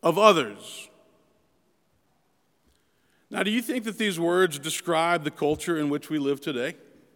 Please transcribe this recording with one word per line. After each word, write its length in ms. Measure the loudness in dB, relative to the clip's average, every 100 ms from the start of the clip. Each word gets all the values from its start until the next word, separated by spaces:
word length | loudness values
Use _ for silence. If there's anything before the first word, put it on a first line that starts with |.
of 140 | 0 6
others." 720 | 6 6 0 -8 -16 -18 -20 _ _ _ _ _ _ _ _ _ _ _ _ _ _ _ _ _ _ _ _ _ _ _ _
Now, 140 | -2
do 60 | 0
you 120 | 0
think 240 | 0 -4 -4
that 120 | -2
these 220 | -2 0
words 400 | 2 4 2 0
describe 640 | -8 -8 0 0 2 0
the 80 | -2
culture 460 | -2 0 0 -2 -2
in 120 | 0
which 200 | -2 -2
we 100 | -2
live 220 | -2 -2
today? 340 | -4 -4 -6 -8 -20 -20 _